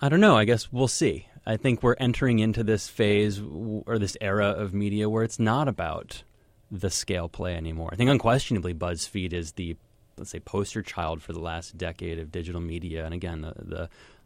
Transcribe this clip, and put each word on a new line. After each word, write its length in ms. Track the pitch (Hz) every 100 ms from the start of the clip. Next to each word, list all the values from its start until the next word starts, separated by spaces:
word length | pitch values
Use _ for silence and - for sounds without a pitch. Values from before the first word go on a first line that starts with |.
I 80 | 139
don't 120 | 165
know. 160 | 214 117
I 80 |
guess 280 | 107 117 -
we'll 160 | 127 131
see. 380 | - 135 73 - -
I 120 | - 110
think 260 | 135 117
we're 140 | 120 123
entering 400 | 123 - 131 113
into 260 | 110 107
this 240 | 107 107 -
phase 500 | - 104 104 104 98
w-, 460 | 104 78 110 107 -
or 120 | 113
this 180 | 98 -
era 280 | 101 104 101
of 260 | 92 101
media 340 | 101 101 104 107
where 140 | 110
it's 160 | 113 -
not 300 | 110 127 147
about 540 | 95 82 78 - - - _ _ _ -
the 200 | 98 92
scale 380 | - - 92 85
play 280 | - 90 85
anymore. 340 | 80 82 82
I 40 | 92
think 140 | 123
unquestionably 640 | 139 113 131 - 107 90
BuzzFeed 580 | 82 87 85 - 101 90
is 200 | 87 78
the, 240 | - 85 82 _ _ _ -
let's 120 | -
say, 100 | -
poster 420 | - 98 98 113
child 400 | - - 80 80
for 100 | -
the 80 | 82
last 380 | 85 82 - 85
decade 400 | 87 - 85 82
of 120 | 80
digital 300 | 87 82 87
media. 460 | 85 82 85 80 80
And 80 |
again, 260 | 87 87 82
the, 140 | 78 -
the 320 | - 82 82 - - _